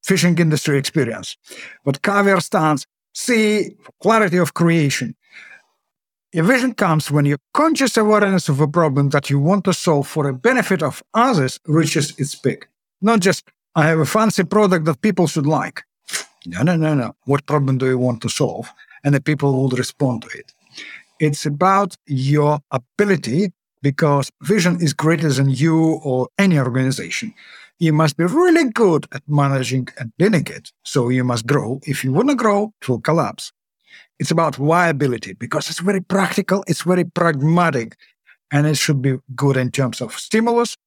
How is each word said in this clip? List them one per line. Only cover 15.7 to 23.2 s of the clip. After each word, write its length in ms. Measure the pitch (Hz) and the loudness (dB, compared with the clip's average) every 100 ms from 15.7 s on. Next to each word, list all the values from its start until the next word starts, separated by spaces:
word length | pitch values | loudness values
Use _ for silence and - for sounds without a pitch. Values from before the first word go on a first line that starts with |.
| - - _ - - - _ 170 | -12 -20 _ -12 -12 -12 _ -12
No, 180 | 175 | -2
no, 140 | 160 170 | 0 2
no, 160 | 156 147 | 2 0
no. 200 | 113 - - | -2 -8 -2
What 200 | 139 - | -2 0
problem 320 | 147 135 131 | 0 0 0
do 60 | 131 | 0
you 100 | 127 | 0
want 240 | 127 117 | -2 -2
to 80 | 113 | -6
solve? 420 | - 127 90 113 _ - - | -2 -4 -4 -14 _ -20 -6
And 100 | 143 | 0
the 60 | 139 | 0
people 300 | 127 147 139 | 0 0 0
will 180 | 131 135 123 | 0 0 -2
respond 440 | 120 - 135 113 | -4 -2 -2 -2
to 80 | - - | -8 -18
it. 140 | - _ _ - - - _ _ | -18 _ _ -20 -20 -20 _ _
It's 260 | 151 147 151 | -2 -2 -6
about 520 | 143 185 196 202 - - | 0 2 2 0 -6 -6
your 520 | 135 135 147 147 147 _ | -4 0 2 2 0 _
ability, 800 | 131 _ - 208 180 | -10 _ -2 0 0